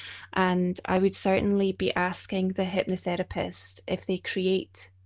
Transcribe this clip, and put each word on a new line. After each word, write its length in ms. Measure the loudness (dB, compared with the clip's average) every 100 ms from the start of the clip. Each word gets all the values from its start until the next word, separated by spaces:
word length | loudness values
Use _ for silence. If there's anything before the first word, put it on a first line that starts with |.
| -14 -16 -6
And 480 | 2 4 4 2 0
I 140 | 0 2
would 160 | 4
certainly 560 | 2 2 2 4 2 2
be 240 | 0 -2
asking 600 | 0 -2 -2 -2 0 0
the 100 | 0
hypnotherapist 1160 | -2 0 -2 -2 -2 -2 -4 -4 -4 -2 -2 -2 -6
if 180 | -6 -4
they 120 | -4
create 720 | -4 -2 0 0 -2 -12 -14 _